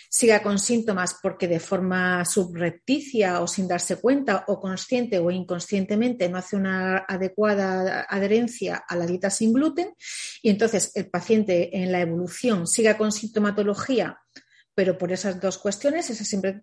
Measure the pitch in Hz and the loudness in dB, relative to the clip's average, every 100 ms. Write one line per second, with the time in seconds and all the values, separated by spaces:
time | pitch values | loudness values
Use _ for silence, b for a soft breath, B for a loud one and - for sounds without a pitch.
0 | B - 233 208 208 202 - 233 220 190 | B 4 6 6 4 0 2 0 2 0
1 | 175 - 190 185 180 165 - 190 185 185 | -2 -2 -4 -2 0 0 0 0 2 2
2 | 180 180 175 - 175 170 175 170 - 285 | 2 2 2 0 0 -2 -4 -2 -2 -2
3 | - 226 190 175 175 - 185 175 - 175 | 0 2 2 2 -2 -2 -2 -2 -2 0
4 | 226 277 269 190 - 190 190 185 - 247 | 2 2 2 0 0 -4 -4 -6 -2 -2
5 | 240 190 170 185 180 175 - 202 190 208 | 0 0 0 -2 -4 -6 -2 -2 0 0
6 | 247 247 175 180 - 202 196 185 185 185 | 0 0 -2 -2 -4 -2 0 0 0 -2
7 | 185 190 185 185 214 202 190 185 185 - | -2 -4 -4 0 2 2 0 0 0 -2
8 | - 196 196 214 240 - 180 175 - 175 | -4 -2 2 2 0 -2 -6 -6 -4 -4
9 | 170 180 196 - 220 240 311 302 370 - | -2 -2 -2 2 2 4 2 0 -4 -8
10 | B B B B 220 208 226 196 - 208 | B B B B 0 2 2 0 -2 -4
11 | 185 175 - 220 196 175 170 190 185 180 | -4 -4 2 2 4 2 2 -2 0 0
12 | 175 165 175 - 247 202 170 - 220 214 | 0 -2 -4 -4 0 0 0 2 4 4
13 | 214 208 220 - 208 202 202 202 - 247 | 0 -2 -4 0 0 2 0 -2 0 0
14 | 170 - _ b b b _ - 185 175 | 0 -6 _ b b b _ 0 0 0
15 | 175 180 202 180 190 - 202 196 285 320 | -2 -2 -4 -2 -4 -2 -4 -2 0 0
16 | 339 220 208 196 190 196 | -2 -6 -4 -2 -2 -4